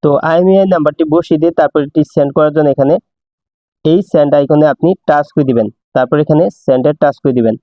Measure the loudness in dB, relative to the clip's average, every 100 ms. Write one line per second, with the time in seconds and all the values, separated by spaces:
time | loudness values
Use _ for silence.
0 | 0 0 0 0 2 2 2 0 -2 -2
1 | -2 -2 -2 0 0 0 -2 -2 -4 -4
2 | -2 -2 -2 0 0 0 -2 0 0 0
3 | _ _ _ _ _ _ _ _ 0 0
4 | 0 0 2 0 2 2 2 0 -2 -2
5 | -2 -2 -2 -2 0 0 -2 _ _ -4
6 | -2 -2 0 0 0 -4 -2 0 0 0
7 | -2 -2 -2 0 -2 -4